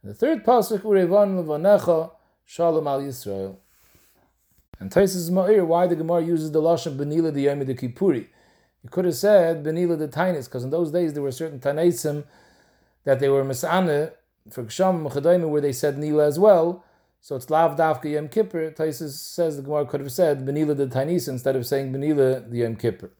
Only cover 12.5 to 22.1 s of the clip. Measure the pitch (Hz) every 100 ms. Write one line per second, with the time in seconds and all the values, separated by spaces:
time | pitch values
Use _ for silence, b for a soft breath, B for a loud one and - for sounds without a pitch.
12.5 | b b b b b - 131 139 139 135
13.5 | 131 160 180 180 147 160 - _ _ -
14.5 | - 113 - 190 175 151 139 151 180 160
15.5 | 151 143 131 151 139 151 151 147 143 208
16.5 | 185 165 180 b b b b - 135 -
17.5 | 156 165 147 160 156 151 147 151 220 214
18.5 | 170 160 156 160 135 156 135 - - 165
19.5 | 147 135 147 143 143 139 123 170 139 131
20.5 | 143 151 139 135 127 143 175 147 127 135
21.5 | 131 120 139 135 135 147